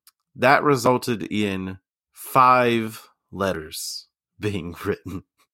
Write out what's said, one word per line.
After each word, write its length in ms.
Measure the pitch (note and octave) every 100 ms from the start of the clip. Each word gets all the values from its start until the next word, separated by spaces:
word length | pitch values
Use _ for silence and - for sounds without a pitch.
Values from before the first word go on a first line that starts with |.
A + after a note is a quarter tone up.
| _ _ _ -
That 260 | B2 C#3
resulted 580 | D3 C3+ A#2+ B2 - A2
in 540 | - G#2 G#2 F#2+ F#2+ F#2+ _ _ _
five 960 | - - C3+ B2+ B2+ B2 A#2 A2 A2 - _ _
letters 760 | F2+ G2 E2 D#2 - - - - _ _ -
being 340 | G#2 G2 E2 -
<laughs> 40 |
written. 400 | - - F#2+ F2 - _ _